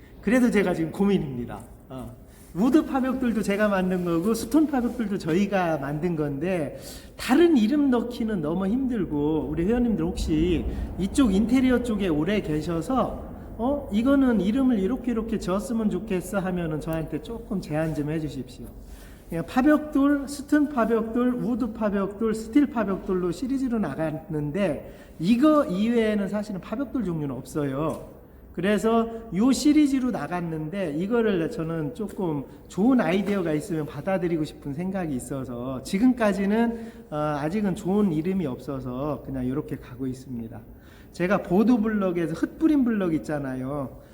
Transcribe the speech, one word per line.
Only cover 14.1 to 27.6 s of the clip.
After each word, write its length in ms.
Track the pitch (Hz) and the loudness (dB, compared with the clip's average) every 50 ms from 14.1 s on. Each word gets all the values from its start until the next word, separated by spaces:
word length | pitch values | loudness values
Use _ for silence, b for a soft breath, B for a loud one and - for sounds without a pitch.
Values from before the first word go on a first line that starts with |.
| 285 277 269 254 226 202 | 6 6 6 6 4 4
이름을 380 | 180 196 214 269 262 254 247 202 | 2 2 2 4 4 4 4 2
이렇게, 320 | 190 190 262 262 - 247 | 2 0 -2 -2 -2 -2
이렇게 300 | 240 226 214 226 226 196 | -2 -2 -2 -2 -4 -4
지었으면 500 | - 175 180 202 220 220 240 226 220 208 | -2 0 -2 -2 -2 -2 -2 0 0 0
좋겠어." 480 | 175 180 - - 190 180 170 - 202 202 | 0 -2 -2 -2 -2 -2 -2 -2 -4 -2
하면은 420 | 175 185 180 175 170 160 156 151 | -2 -2 -2 -2 -2 -2 -2 -4
저한테 420 | - 165 160 160 156 151 - 147 - | -2 -2 -2 -2 -2 -4 -6 -6 -6
조금 380 | - 233 220 220 - 220 185 | -8 -10 -10 -8 -4 -4 -4
제안 320 | - - 151 151 160 160 151 | -4 -2 -2 0 0 0 -2
좀 160 | 147 143 147 | -2 -2 -2
해주십시오. 580 | 156 165 156 143 131 135 120 - - - 120 110 - - B B B B B B B B B - | -2 -2 -4 -4 -6 -8 -10 -10 -12 -16 -16 -16 -16 -16 B B B B B B B B B -8
그냥 160 | - 165 165 - | -6 -6 -6 -2
파벽돌, 800 | - 247 254 302 302 294 302 - - 277 277 285 294 277 277 - | 0 2 4 6 6 4 2 0 0 2 4 4 2 2 -2 -4
스톤 400 | - - 254 - 294 302 294 285 | -8 -10 -2 2 2 2 4 2
파벽돌, 640 | 294 262 226 208 233 220 214 220 226 240 247 247 240 | 2 0 0 2 2 0 0 0 0 0 0 0 0
우드 380 | - 170 202 254 220 262 214 - | 0 -2 -2 -2 -2 -2 -4 -4
파벽돌, 640 | - 220 214 196 202 196 190 - - 226 226 214 | -2 -2 0 0 0 -2 -2 -2 -2 -2 -2 -2
스틸 300 | 220 - - - 294 285 | -2 -4 0 2 2 2
파벽돌로 680 | - - 233 214 190 190 175 - - 190 185 180 175 170 | 4 2 -2 -2 0 -2 -2 -2 -2 -2 0 0 -2 -2
시리즈로 480 | - - 233 269 262 269 254 240 226 | -4 -4 -4 -2 -2 -2 -2 0 0
나갔는데, 1120 | 196 151 135 147 160 156 156 143 - - 160 151 147 147 139 196 202 175 143 113 B B B B B B B - | -2 -2 -2 -2 -4 -4 -4 -6 -6 -6 -4 -4 -2 -2 -2 0 0 0 0 -4 B B B B B B B -2
이거 460 | 156 180 240 233 277 311 302 294 285 | 2 2 4 6 6 6 6 4 4
이외에는 640 | - 180 185 214 226 240 226 220 214 214 208 196 185 | 2 0 0 0 2 2 2 2 2 2 0 0 -2
사실은 320 | 202 214 208 - 208 180 | -4 -4 -4 -6 -8 -8
파벽돌 440 | - - - 233 285 277 - 269 214 | -8 -8 -6 -6 -6 -4 -4 -4 -2
종류는 300 | 175 170 156 147 143 127 | -2 -2 -2 -4 -4 -6
없어요. 800 | 120 131 - - 160 | -8 -8 -6 -4 -4